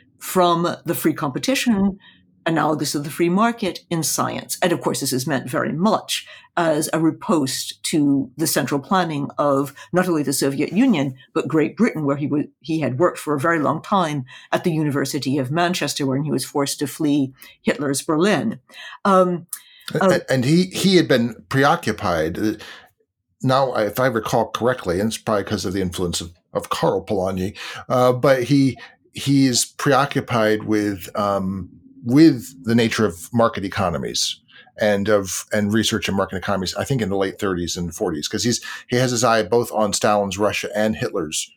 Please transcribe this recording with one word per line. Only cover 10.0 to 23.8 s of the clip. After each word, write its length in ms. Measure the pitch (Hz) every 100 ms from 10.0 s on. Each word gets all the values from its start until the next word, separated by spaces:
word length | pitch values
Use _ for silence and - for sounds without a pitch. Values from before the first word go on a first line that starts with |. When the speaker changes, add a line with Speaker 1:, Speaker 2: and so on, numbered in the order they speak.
| 180
Speaker 1:
only 140 | 160
the 100 | 139
Soviet 380 | 143 143 139 143
Union, 440 | 175 269 175 139 127 -
but 140 | - 143
Great 280 | 156 156 -
Britain, 300 | 226 156 143
where 120 | 139
he 100 | 143
wa-, 160 | 143 - _
he 180 | 139 160
had 180 | 139 127
worked 180 | 175 -
for 160 | -
a 60 | 147
very 180 | 160 165
long 220 | 135 151
time 440 | - 202 165 147 127 - -
at 120 | -
the 80 | 185
University 680 | 156 151 139 139 151 135 139
of 100 | 127
Manchester, 540 | 160 175 185 147 - 139
when 180 | 131
he 80 | 147
was 140 | 139 -
forced 320 | 143 139 -
to 80 | 143
flee 460 | - 156 143 131 - - -
Hitler's 400 | - - 143 139
Berlin. 560 | - 156 190 170 113 - _ - - -
Um, 440 | 202 190 180 175 170 - - - - -
Speaker 2:
A-, 80 |
Speaker 1:
uh, 160 | 190 - -
Speaker 2:
and 160 | 131 123
he, 200 | 165 185
he 320 | - 196 185
had 100 | 131
been 360 | 131 117 110 -
preoccupied, 880 | 135 139 170 - - 104 85 80 87
uh, 160 | 107 107 - - - _ _ _ _ _
now, 320 | 131 131 135
if 240 | 117